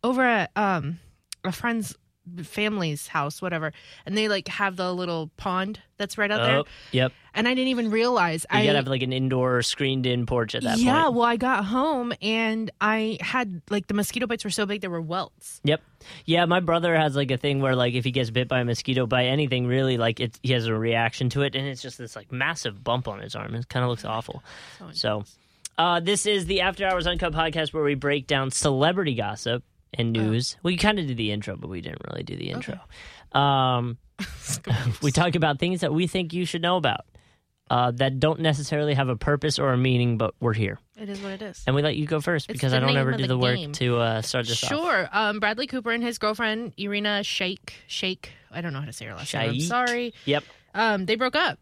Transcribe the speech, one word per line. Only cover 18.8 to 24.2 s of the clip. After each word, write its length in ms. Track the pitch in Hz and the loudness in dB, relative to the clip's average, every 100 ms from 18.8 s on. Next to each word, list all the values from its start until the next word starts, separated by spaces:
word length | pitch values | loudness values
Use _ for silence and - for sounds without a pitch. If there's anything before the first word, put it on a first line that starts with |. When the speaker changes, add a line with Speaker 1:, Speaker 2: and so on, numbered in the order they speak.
| - 131 123 | 0 0 2
Speaker 2:
by 180 | 127 123 | 2 2
anything 400 | 139 147 127 123 | 2 2 0 2
really, 300 | 131 131 123 | 2 2 2
like, 240 | 113 110 | 2 0
it, 180 | 120 - | -4 -4
he 100 | 127 | 0
has 140 | 127 113 | 0 0
a 80 | |
reaction 560 | 110 113 117 113 - 127 | 0 0 2 0 0 -2
to 120 | 135 | 0
it, 140 | 139 135 | -2 -2
and 100 | 139 | -6
it's 160 | 127 | -8
just 160 | 127 - | -12 -12
this, 160 | 120 | -14
like, 160 | 110 95 | -14 -12
massive 540 | 123 139 165 - 101 | -4 -2 -2 -6 -6
bump 240 | 120 123 127 | -2 -2 -2
on 120 | 98 | -8
his 140 | 104 | -10
arm. 200 | 107 104 117 | -10 -8 -8
It 120 | 123 | -6
kinda 200 | 127 123 | -2 -2
looks 160 | 117 | -2
awful. 400 | 110 110 | -4 -6